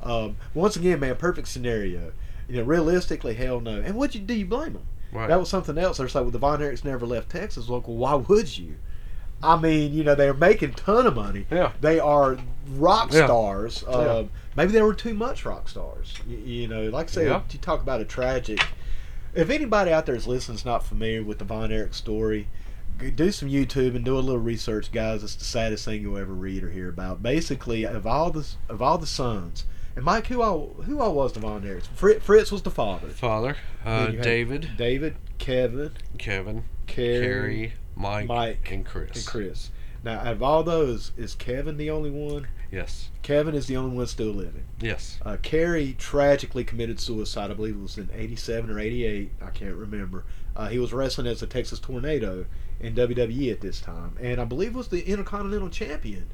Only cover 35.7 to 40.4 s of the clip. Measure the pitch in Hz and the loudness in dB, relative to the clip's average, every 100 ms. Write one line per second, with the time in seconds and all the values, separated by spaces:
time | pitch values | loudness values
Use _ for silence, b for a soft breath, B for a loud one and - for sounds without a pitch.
35.7 | 123 151 - - - - 98 95 107 110 | 0 -4 -6 -6 -4 -2 -2 -2 -4 -4
36.7 | - - - 120 120 127 104 107 107 110 | -4 -2 0 2 2 2 0 -2 -2 -4
37.7 | - - - 101 104 107 120 117 104 - | -6 -8 -4 -4 -2 0 0 0 0 -2
38.7 | 95 92 92 76 - - 120 98 - - | -2 -2 -4 -4 -6 -4 -4 -4 -4 -6
39.7 | B B B 113 110 117 110 | B B B -6 -4 -2 0